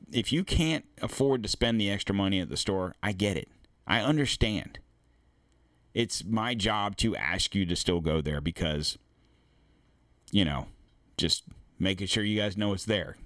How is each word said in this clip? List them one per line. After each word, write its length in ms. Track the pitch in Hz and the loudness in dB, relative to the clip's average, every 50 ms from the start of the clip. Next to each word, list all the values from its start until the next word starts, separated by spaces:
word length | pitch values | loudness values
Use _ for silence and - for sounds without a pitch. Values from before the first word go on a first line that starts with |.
| - - | -8 -6
if 200 | - 120 104 - | -4 -4 -2 0
you 120 | 135 165 196 | 0 0 0
can't 400 | - - 165 160 160 160 - - - - - | 0 2 2 2 2 0 -2 -4 -10 -12 -8
afford 400 | - - - - 139 139 131 123 | -8 -4 0 2 2 4 2 2
to 60 | 104 107 | 0 -2
spend 320 | - - 120 117 117 110 | -2 0 2 2 4 4
the 100 | 101 101 | 2 2
extra 240 | 101 98 - - 98 | 0 0 0 0 2
money 260 | 98 98 95 98 92 | 2 2 2 2 0
at 80 | 87 - | 0 -2
the 80 | 76 | -4
store, 380 | - - - 98 95 90 87 - - | -4 -2 0 0 0 -2 -4 -6 -6
I 80 | - 104 | -4 -4
get 260 | 101 92 104 101 92 | -2 0 0 0 0
it. 120 | - - - - - - _ _ _ - | -2 -6 -10 -16 -20 -20 _ _ _ -2
I 140 | - - 117 | 0 2 2
understand. 800 | 107 139 156 151 143 - - - 120 110 107 82 - - - - - _ _ _ _ _ _ _ _ _ _ _ _ _ _ _ _ _ _ _ _ _ | 4 4 4 2 2 0 2 2 2 2 2 -2 -4 -6 -12 -18 -20 _ _ _ _ _ _ _ _ _ _ _ _ _ _ _ _ _ _ _ _ _
It's 320 | - 120 117 - - - - | -2 -2 -2 0 -2 -6 -4
my 300 | 101 110 110 110 123 123 | -2 -2 0 0 0 -2
job 420 | 113 95 110 107 104 101 104 98 - | 0 0 2 2 2 0 -2 0 0
to 180 | - 113 - | 0 0 0
ask 380 | 50 55 76 90 90 - - - | 0 -2 -2 -2 -2 -2 0 0
you 120 | 101 95 | 0 2
to 80 | 85 87 | 2 0
still 260 | - - - 87 85 | 0 2 2 2 2
go 200 | 80 80 78 80 | 2 2 2 2
there 200 | 73 76 73 73 | 0 0 -2 -2
because, 560 | 73 85 80 - 87 78 76 76 78 - - - _ _ _ _ _ _ _ _ _ _ _ _ _ _ _ _ _ _ _ _ _ _ _ _ - - | -2 -4 -2 -2 -2 -2 -2 -2 -2 -4 -6 -8 _ _ _ _ _ _ _ _ _ _ _ _ _ _ _ _ _ _ _ _ _ _ _ _ -8 0
you 140 | - 101 92 | 2 2 2
know, 240 | 76 69 65 71 - - - - _ _ _ _ _ _ | 2 0 -4 -6 -8 -14 -20 -20 _ _ _ _ _ _
just 280 | - 87 80 - - - - - - - - - - | -4 -2 -2 -2 -2 -4 -12 -20 -20 -20 -12 -6 -2
making 280 | - 95 95 90 98 | 0 0 0 -2 -2
sure 160 | 92 - 110 | -2 0 0
you 180 | 104 104 107 107 | 0 2 2 0
guys 160 | 104 104 92 | 0 0 0
know 160 | 107 104 104 | 0 0 0
it's 120 | 98 92 - | 0 -2 0
there. 320 | 107 107 95 80 - - - - | 0 0 0 0 -4 -10 -16 -12